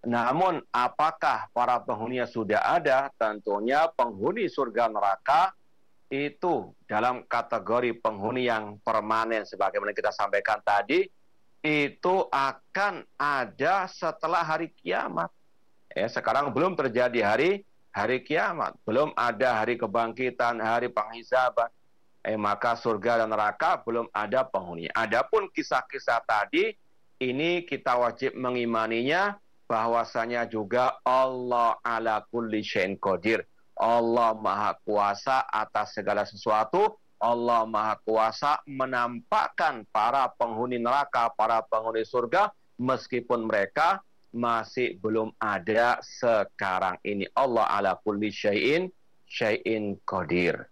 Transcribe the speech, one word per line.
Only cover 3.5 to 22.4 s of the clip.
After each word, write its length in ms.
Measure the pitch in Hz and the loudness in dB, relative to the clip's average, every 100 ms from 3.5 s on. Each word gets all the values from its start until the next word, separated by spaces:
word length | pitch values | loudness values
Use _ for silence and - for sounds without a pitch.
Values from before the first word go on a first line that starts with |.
| 101 113 143 160 - | -2 0 2 2 0
penghuni 480 | 120 98 120 214 | -2 0 -2 -2
surga 480 | 185 - 127 107 117 | -4 -2 -2 0 0
neraka 640 | 107 98 98 - 147 190 - _ _ _ _ _ | 2 0 0 2 2 2 -2 _ _ _ _ _
itu 640 | 135 143 143 180 143 90 - | -6 -6 -4 -2 -2 -4 -18
dalam 400 | - 107 123 123 | -4 0 0 -2
kategori 720 | - 117 117 113 98 120 123 117 | -4 -4 -2 -4 0 0 0 -2
penghuni 560 | 113 104 104 127 123 | -4 -2 -4 -2 0
yang 240 | 110 107 107 | -2 -4 -8
permanen, 640 | - 110 107 110 113 113 98 | -2 -2 0 0 0 -2 -4
sebagaimana 480 | 95 98 101 101 104 | -2 -2 0 -4 -2
kita 160 | 104 | -2
sampaikan 480 | - 101 101 101 110 | -2 0 0 0 -2
tadi, 400 | - 202 202 180 196 _ _ _ _ _ | 2 2 2 0 0 _ _ _ _ _
itu 640 | 151 151 143 - 175 185 - | -2 0 0 -2 0 0 2
akan 800 | 139 135 - _ 190 202 170 - _ | 0 0 -2 _ -2 -2 -2 -14 _
ada 720 | 143 139 117 - 147 190 185 | 0 0 -2 -2 0 2 -2
setelah 560 | - 170 156 160 170 | -4 -6 -4 -2 0
hari 240 | 160 160 165 - | 0 -2 -4 -8
kiamat. 560 | 170 185 262 180 - _ _ _ _ _ _ - | -4 -4 -2 -4 -6 _ _ _ _ _ _ -4
Ya, 160 | 113 | -4
sekarang 400 | - 110 123 143 | -2 0 0 0
belum 240 | 120 165 160 | 0 0 0
terjadi 480 | 135 117 123 117 | 0 2 0 2
hari, 400 | 104 113 160 202 - _ _ 98 | 2 2 2 0 -6 _ _ -4
hari 240 | 107 127 | -2 -2
kiamat, 560 | - 151 202 170 101 - | -2 -2 -2 -2 -4 -4
belum 320 | - 113 151 - | -2 0 0 0
ada 480 | 120 107 127 113 | -2 0 2 2
hari 160 | 110 117 | 0 -2
kebangkitan, 800 | 113 110 113 113 127 120 120 117 | 0 0 0 -2 -4 0 0 0
hari 320 | 110 117 120 | 0 0 0
penghisaban. 800 | 107 107 117 113 127 127 - 117 _ _ _ _ _ | -2 -4 -8 0 2 2 0 -2 _ _ _ _ _
Eh, 160 | - | -6
maka 400 | 107 | -2